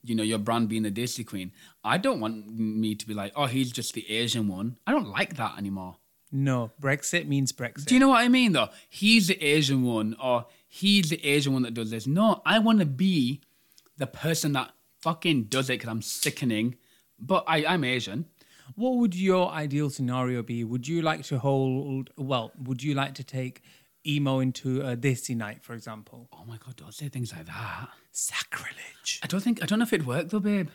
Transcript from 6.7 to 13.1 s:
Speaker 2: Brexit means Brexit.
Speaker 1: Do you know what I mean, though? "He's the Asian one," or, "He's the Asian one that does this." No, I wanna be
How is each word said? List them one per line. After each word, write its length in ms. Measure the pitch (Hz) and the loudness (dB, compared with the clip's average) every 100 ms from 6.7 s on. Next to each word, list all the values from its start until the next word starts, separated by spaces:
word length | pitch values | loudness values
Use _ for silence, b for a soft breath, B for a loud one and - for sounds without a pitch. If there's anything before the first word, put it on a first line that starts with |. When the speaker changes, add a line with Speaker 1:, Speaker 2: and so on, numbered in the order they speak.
| - | -4
Speaker 2:
Brexit 440 | 139 147 - 175 151 | -2 0 0 -4 0
means 260 | 139 131 | 0 0
Brexit. 320 | - 120 - 143 | -4 -10 -8 4
Speaker 1:
Do 80 | 254 | 6
you 60 | |
know 80 | 269 | 8
what 120 | 247 | 6
I 60 | 247 | 6
mean, 240 | 254 240 | 6 6
though? 160 | 151 113 B B | 4 0 B B
"He's 380 | - 202 226 175 | 0 6 6 6
the 140 | 190 | 2
Asian 420 | 147 151 139 139 | 4 4 4 2
one," 340 | 123 113 107 110 | 2 2 0 -2
or, 260 | 131 120 120 b b | 0 0 -2 b b
"He's 400 | - 196 202 156 | -2 4 4 4
the 140 | 160 147 | 0 2
Asian 280 | 143 139 | 2 2
one 80 | 135 | 0
that 120 | 123 | 0
does 160 | 117 110 | -2 -4
this." 140 | 113 104 | -4 0
No, 360 | 160 220 185 156 | 4 4 2 2
I 140 | 214 | 4
wanna 260 | 226 220 160 | 6 6 4
be 540 | 131 190 | 2 2